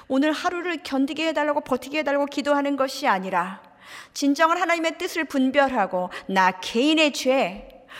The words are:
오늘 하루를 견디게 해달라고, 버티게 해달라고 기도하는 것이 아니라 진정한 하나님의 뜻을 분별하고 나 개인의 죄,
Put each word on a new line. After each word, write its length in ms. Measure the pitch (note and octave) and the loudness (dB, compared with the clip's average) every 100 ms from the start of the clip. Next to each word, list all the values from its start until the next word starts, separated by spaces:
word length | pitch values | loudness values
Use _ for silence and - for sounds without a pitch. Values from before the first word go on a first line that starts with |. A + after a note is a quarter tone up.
| - | -2
오늘 240 | C4+ D4+ | 2 2
하루를 500 | D4 F4+ F4+ F4 E4 | 2 -2 -2 -4 -6
견디게 460 | - C4+ C#4 D4+ D#4+ | -4 -2 0 0 -2
해달라고, 340 | D4+ D4+ D4 | 0 0 -2
버티게 380 | D4 B3+ C4+ D4+ | -2 -4 -2 -4
해달라고 260 | C#4+ C#4+ C#4+ | 0 0 0
기도하는 500 | C#4+ C#4 C#4+ C#4+ C#4 | -2 0 0 0 0
것이 320 | C4+ - C#4 | -2 0 0
아니라 540 | F#3+ F#3 F3+ F#3 G3 - - - - - | 0 0 -2 -4 -8 -18 -20 -20 -20 -14
진정한 440 | - C#4+ C#4+ D#4+ E4+ | -2 0 4 2 4
하나님의 400 | E4+ E4+ E4 E4 | 2 0 0 -4
뜻을 280 | F4 E4+ D#4 | -6 -4 -2
분별하고 840 | C#4 C4 C#4+ C4+ B3+ F#3 F3+ F3+ - - | 0 2 4 2 2 0 -2 -4 -8 0
나 320 | F#3+ F#3 F#3 | 4 4 2
개인의 540 | - A3+ D4 D#4+ D4+ | -4 0 2 4 2
죄, 720 | - C4 C4+ F3 G3+ - - - | 2 0 2 0 -4 -16 -20 -20